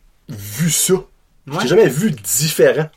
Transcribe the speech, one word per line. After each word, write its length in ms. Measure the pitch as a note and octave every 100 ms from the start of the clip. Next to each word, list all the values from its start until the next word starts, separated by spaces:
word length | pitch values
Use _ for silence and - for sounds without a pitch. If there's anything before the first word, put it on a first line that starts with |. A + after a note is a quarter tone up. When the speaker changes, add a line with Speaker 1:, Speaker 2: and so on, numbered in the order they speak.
| _ _ -
Speaker 1:
vu 400 | G#2+ G2+ G#2 E3
ça. 240 | - - F#3 - _ _ _ -
Je 40 |
t'ai 40 | D3+
Speaker 2:
Ouais. 80 | A3+
Speaker 1:
jamais 200 | F#3 F#3+
vu 240 | B2+ G#3+
différent. 760 | D#3 - - D#3 - D3+ B2 D#3